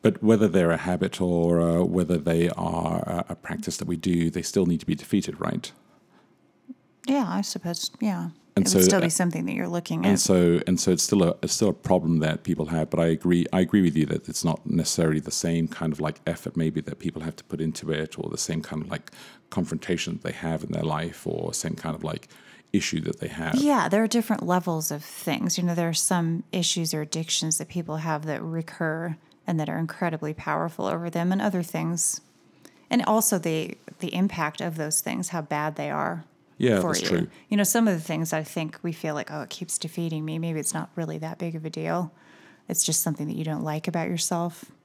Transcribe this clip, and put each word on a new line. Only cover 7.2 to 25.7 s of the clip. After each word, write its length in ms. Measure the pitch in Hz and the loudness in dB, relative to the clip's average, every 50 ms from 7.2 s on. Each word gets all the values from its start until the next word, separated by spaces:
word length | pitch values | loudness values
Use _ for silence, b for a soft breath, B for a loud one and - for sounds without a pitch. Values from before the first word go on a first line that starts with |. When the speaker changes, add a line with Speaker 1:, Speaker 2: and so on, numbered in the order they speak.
| 240 165 | 2 2
Speaker 2:
I 120 | 180 196 | 0 -2
suppose. 480 | 196 - - - - 175 170 - - - - - | -2 -2 -6 -6 -6 -6 -6 -4 -6 -8 -6 -2
Yeah. 300 | 220 214 92 87 170 170 - - _ _ _ | -2 -2 0 -2 -4 -8 -10 -12 _ _ _
Speaker 1:
And 100 | 98 90 | 2 2
Speaker 2:
It 20 | - | 4
Speaker 1:
so, 100 | 185 190 | 6 6
Speaker 2:
would 60 | 185 | 6
still 160 | 185 202 190 | 6 6 6
be 60 | - | 4
Speaker 1:
uh, 40 | 170 | 2
Speaker 2:
something 360 | 165 - 180 175 165 160 175 | 2 2 2 2 0 -2 -4
that 80 | 185 - | -2 -2
you're 140 | - 175 175 | -4 -4 -2
looking 360 | 175 175 170 - 165 165 180 | -4 -4 -4 -4 -4 2 4
Speaker 1:
and 100 | 202 202 | 4 4
Speaker 2:
at. 60 | 185 | 4
Speaker 1:
so, 400 | - - 95 90 87 85 85 85 - | 6 6 6 8 8 8 6 4 4
and 120 | - 95 - | 2 0 2
so 120 | - 98 | 4 2
it's 120 | 90 82 - | 4 4 4
still 180 | - 104 98 | 4 6 6
a, 140 | 87 85 - - | 6 4 4 0
it's 100 | - - - | -2 -2 0
still 140 | - 110 98 | 2 2 2
a 20 | |
problem 460 | 80 - - - 95 90 80 80 82 80 | 2 -2 2 4 4 4 4 4 2 4
that 240 | 78 78 78 - | 2 2 0 -2
people 240 | - 98 90 - 78 | -2 -2 0 0 0
have. 240 | 76 85 80 78 76 | -2 0 -2 0 0
But 100 | - 78 | 2 2
I 60 | 82 | 4
agree, 400 | 82 82 78 - 90 87 87 82 - | 4 2 2 4 4 4 4 4 4
I 80 | - 92 | 4 2
agree 200 | 92 - - 104 | 4 6 6 6
with 160 | 92 85 73 | 6 6 4
you 80 | 78 76 | 4 2
that 220 | - 78 - - - | 2 0 -4 -4 -6
it's 160 | - - - | -6 -2 0
not 220 | 82 80 - - - | 0 0 0 -2 0
necessarily 520 | - 85 80 - - - 85 80 78 76 | 0 2 2 2 2 2 4 4 4 2
the 100 | 71 - | -2 -4
same 380 | - - - 85 85 82 82 78 | -4 -2 0 0 2 2 0 -2
kind 240 | - - 82 80 | -4 -4 -2 -2
of, 80 | 76 76 | -2 -2
like, 200 | 76 78 78 - _ | -4 -4 -4 -4 _
effort 300 | 85 80 - - - - | -6 -6 -4 -8 -6 -2
maybe 240 | 85 82 80 78 82 | 0 0 0 0 -2
that 160 | 78 - 76 - | -6 -6 -12 -6
people 240 | - 85 78 80 | -6 -6 -6 -4
have 140 | 80 82 80 | -8 -8 -10
to 80 | - - | -10 -10
put 160 | _ 87 78 | _ -4 -2
into 300 | 80 80 78 - - 78 | -2 -2 -2 -4 -4 -4
it, 260 | 78 78 78 - - - | -2 -2 -4 -6 -6 -8
or 100 | - - | -6 -6
the 80 | - - | -4 -4
same 220 | - - 82 80 | -4 -2 -2 -4
kind 220 | 78 - 78 78 | -4 -6 -8 -8
of, 80 | 78 - | -6 -6
like, 200 | - - - - B B B B B B B _ | -8 -8 -8 -14 B B B B B B B _
confrontation 640 | - 98 87 - 98 - - - 87 82 - - - | -2 -2 -2 -2 -4 -6 -2 -2 -2 -2 -2 -6 -6
that 80 | - | -6
they 100 | - - | -8 -8
have 320 | - - - 82 80 82 - | -8 -6 -4 -4 -4 -4 -4
in 80 | - | -4
their 100 | - - | -4 -2
life, 440 | 80 80 76 78 82 85 - - - | -2 0 -2 -2 -4 -6 -8 -8 -6
or 280 | - 50 50 - - - | -6 -4 -4 -4 -4 -4
same 220 | - - 80 80 | -4 -4 -4 -6
kind 180 | 80 - 80 78 | -4 -6 -6 -6
of, 100 | - - | -4 -6
like, 240 | 76 80 - - B B B B B B B B B | -6 -6 -6 -10 B B B B B B B B B
issue 280 | - 101 - - - - | 0 0 0 0 -2 -2
that 180 | 160 - - - | -2 -4 -4 -4
they 80 | 160 - | -6 -8
have. 260 | - - - - - | -6 -6 -2 0 0
Speaker 2:
Yeah, 340 | 262 285 294 277 226 160 - | 2 4 4 4 4 4 4
there 140 | 196 208 | 2 2
are 60 | 226 220 | 2 2
different 340 | - 240 226 - 214 - | 2 0 2 0 -2 -2
levels 480 | - 175 180 180 175 185 165 160 160 - | 2 2 2 2 2 0 -2 -2 -2 -4
of 120 | 147 147 - | -6 -8 -10
things. 520 | - - - - 170 147 - - 175 - | -14 -16 -6 -2 -2 -2 0 0 -2 0
You 80 | - 175 | 0 0
know, 100 | 175 | 0